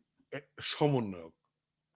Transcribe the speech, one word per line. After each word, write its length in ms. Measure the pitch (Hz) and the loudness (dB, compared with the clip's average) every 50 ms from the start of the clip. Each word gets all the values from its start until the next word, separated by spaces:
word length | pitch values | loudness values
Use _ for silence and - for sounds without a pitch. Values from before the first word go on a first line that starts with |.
| _ _ _ _ _ _ | _ _ _ _ _ _
এ-, 180 | 131 143 - _ _ - | -10 -10 -10 _ _ -6
সমন্বয়ক। 720 | - - - - 151 147 139 123 113 101 90 85 82 82 - _ _ _ _ _ _ _ _ _ _ _ _ | -4 -4 2 4 4 4 4 2 0 -2 -6 -8 -12 -14 -18 _ _ _ _ _ _ _ _ _ _ _ _